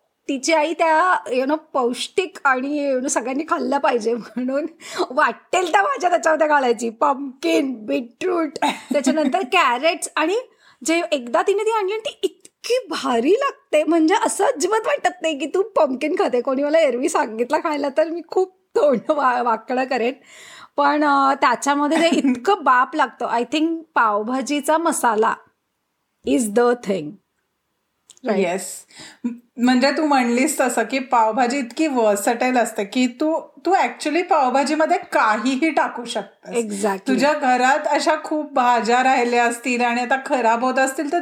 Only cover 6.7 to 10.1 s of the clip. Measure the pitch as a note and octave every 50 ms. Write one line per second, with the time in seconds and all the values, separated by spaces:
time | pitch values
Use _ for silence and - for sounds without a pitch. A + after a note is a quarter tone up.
6.7 | A#3 G#3 B3 A3+ G#3+ - D4+ C#4+ C#4 C4 C#4+ C4+ B3 - - E4 E4 D#4+ C#4+ C4+
7.7 | B3 G#3+ G#3+ A3 C#4 C#4+ A#3+ A#3 _ _ - F#4 F4+ E4+ D#4+ C#4+ - - D4+ C#4+
8.7 | - - - - - D4 C4 C4 D4+ D#4 D4+ C#4+ B3+ F#4 F#4+ - - F4+ D#4+ B3
9.7 | A#3+ B3 C#4+ E4 F#4 - - -